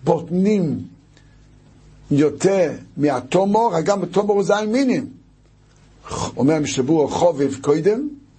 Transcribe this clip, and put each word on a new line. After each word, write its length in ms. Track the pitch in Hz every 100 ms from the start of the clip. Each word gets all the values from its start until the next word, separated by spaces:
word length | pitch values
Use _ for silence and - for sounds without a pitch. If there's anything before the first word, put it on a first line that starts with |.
בוטנים 760 | 131 165 - 175 196 214 165 120 - - _ _ _ _ _ _ _ - - - -
יותר 600 | 143 151 147 185 196 165 90 - -
מהתומר, 800 | 147 127 - 180 196 208 233 170
הגם 260 | 160 202
בתומר 320 | 175 190 208
הוא 100 | 202
זין 280 | 185 202 214
מינים. 380 | 233 269 185 107 - _ _ _ _ _ _ _ _ - - 95 82
אומר 160 | 127
המשנה 300 | 160 143 -
ברורה, 280 | 131 160 139
חוביב 480 | 180 175 143 139 139
קודם 460 | - 147 160 220 294 - -